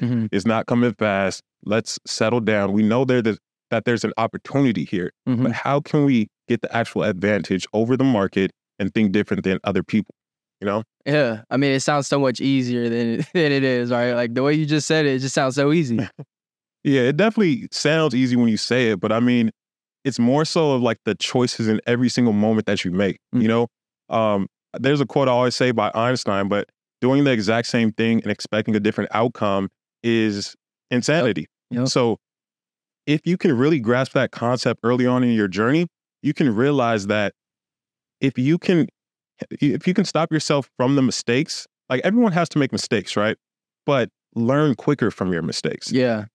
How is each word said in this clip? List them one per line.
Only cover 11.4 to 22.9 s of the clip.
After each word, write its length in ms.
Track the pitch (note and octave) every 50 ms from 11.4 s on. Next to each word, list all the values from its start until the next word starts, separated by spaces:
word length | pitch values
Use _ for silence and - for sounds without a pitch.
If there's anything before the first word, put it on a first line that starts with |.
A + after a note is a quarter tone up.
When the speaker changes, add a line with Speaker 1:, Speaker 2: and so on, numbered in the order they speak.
| A2 -
Speaker 1:
I 80 | A#2+
mean, 140 | B2+ C#3 C#3 C3+
it 80 | C3+
sounds 260 | C3 - D3+ D3 C#3
so 120 | - - C#3+
much 220 | C#3 C3 B2 - -
easier 460 | C3+ C#3 C3+ B2+ B2 B2 A#2+ A#2+ A#2
than, 260 | A#2 A#2 A#2+ A#2 A2+ A2
<laughs> 60 | D3+ - -
than 200 | F3+ D#3+ D3 C#3+
it 100 | C#3 C3+
is, 280 | C3+ B2+ B2 B2 B2
right? 220 | B2 A#2+ A#2+ B2 B2
Like, 220 | A#2+ A#2+ A#2+ A#2
the 80 | B2+ B2+
way 100 | C#3+ D3+
you 140 | D#3 D#3+
just 200 | D3 D3+ D#3 C#3
said 200 | - D#3+ D#3 D#3
it, 80 | C#3+ C3+
it 40 | C3
just 140 | C3 C3+ -
sounds 200 | - C#3+ C3 B2
so 180 | C#3+ C#3 C#3+ D3+
easy. 280 | F3 E3 B2+ A#2 A2+ - - -
Speaker 2:
<laughs> 40 | - C#3+ - _ _ _ _ _ _ _ _ _ _ -
Yeah, 200 | D3 C#3 C3+ B2
it 160 | B2 D3 D3
definitely 500 | G3 A3+ A3 - G#3+ F3 C#3+ A2 F#2 - -
sounds 420 | - - C#3+ D3+ D#3+ D#3+ D3+ B2
easy 220 | B2 C3 B2+ B2
when 120 | A#2+ A#2+ A#2
you 80 | A2
say 360 | G#2 - - A#2 B2+ B2+ A2+ G#2+
it, 80 | F#2
but 120 | - G#2+ G#2+
I 80 | A2+
mean, 300 | A#2+ B2 B2 A#2+ A#2 A2+ - _ _ _ _ _ _ _ _ _ -
it's 160 | C#3 B2 -
more 280 | A#2 A#2+ C3 D3 D#3+
so 260 | D#3 - F3 D#3+ D3 C#3
of, 80 | B2+
like, 160 | A#2+ A#2+ A2+ - -
the 100 | - G#2
choices 540 | - - - - C3 B2 B2 - - A#2 A2
in 100 | A2 G#2 -
every 220 | - A#2+ A#2+ B2+ A#2+
single 240 | - - B2 A#2 G#2+
moment 320 | G#2 G#2 A2 A2+ A2 G#2 -
that 180 | G#2 F#2+ -
you 40 | F#2+